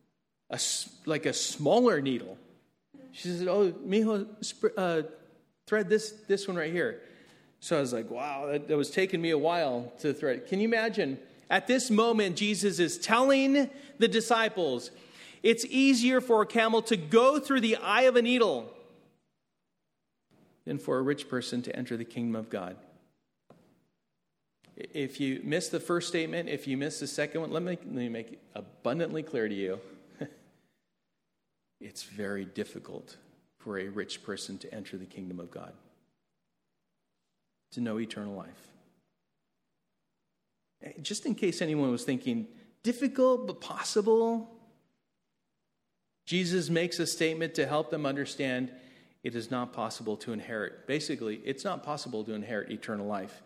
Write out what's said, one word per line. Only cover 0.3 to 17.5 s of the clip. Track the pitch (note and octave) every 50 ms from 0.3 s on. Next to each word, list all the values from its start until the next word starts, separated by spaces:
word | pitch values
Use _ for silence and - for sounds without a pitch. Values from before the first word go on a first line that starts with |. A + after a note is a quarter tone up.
| _ _ _ -
A | B2+
s-, | A#2+ - - - - - - - - -
like | D3+ D#3 C3+ D3
a | C3+
smaller | A#2+ - - - - - D3 D3 G3+ A#3+ B3+ A#3 F3 C#3+
needle. | C#3 C3+ B2 A2 G2+ F#2 F#2+ - - - - _ _ _ _ _ _ _ - - - -
She | - - - F3+
says, | F3 E3+ F3+
"Oh, | F3+ F#3 G#3 G3+ F3
mijo, | E3 - - F#3+ G3 A3+ G#3+ A3 G#3+ G3 G3+ - - -
sp-, | - - - - G#3+ - -
uh, | G3+ F#3 F3 E3 D#3+ D3+ D#3 - - - - - _ _ _ _ _ _
thread | - G#3 G#3+ G3 E3+
this, | A3 G#3+ G#3+ - - - -
this | - G3 G3 - G3
one | F3+
right | E3+ D3+ D#3+
here." | F3 F3 C#3 A2 - - - - - - - - - - _ _ _ -
So | - - E3+ C#3+
I |
was | C#3 B2
like, | B2 A2+ A2 -
"Wow, | A#2+ A#2+ C#3+ D3 C#3 C#3 D3
that, | C#3+ D3 D3 C#3+
that | D3 D#3
was | D3 C#3+ D3
taking | - F#3+ F#3 F#3 F#3 E3
me | E3+ E3
a | D#3+ C#3+
while | C#3 E3 F3 E3+ D#3 C3+ B2 A#2+ A#2+ A#2+ - -
to | - D3
thread." | D3 - D3+ C3+ - - - -
Can | F#3+ G3
you | A3
imagine? | A3+ A#3 A3 A3+ A3+ F3+ G#3 D#3+ C3+ C3+ - - - - - - -
At | F3+ F#3+ F#3+ -
this | B3+ C4 C4 -
moment, | G#3 G#3+ A#3 A#3+ A#3 G#3+ G3+ F#3 D#3+
Jesus | D3 G#3 G#3 G#3 E3 G3+ G3+ E3 E3+
is | E3+ D3+ - -
telling | - - A3+ A#3+ C4 C#4 C#4 C4+ C4+ C4+ C#4 C#4+ C4 - - - - - - -
the | A3+ G3+
disciples, | F#3 A3+ A3 - A#3 A3+ A3+ G#3 - F#3 E3 C#3 B2 A#2 - - - - - - - - - - - -
"It's | - A3+ A3+ A#3 -
easier | - - C4 C4+ C#4 C4 A3+ A#3+ B3+ C4 B3+
for | B3+ B3 A3+ G#3+
a | G#3
camel | G#3+ - A#3 A3 A3+ A3+ A3
to | A3 - A3+
go | E3+ D3+ D3+ A3 A3+ B3+ C4+ D4+ C#4+
through | D4 -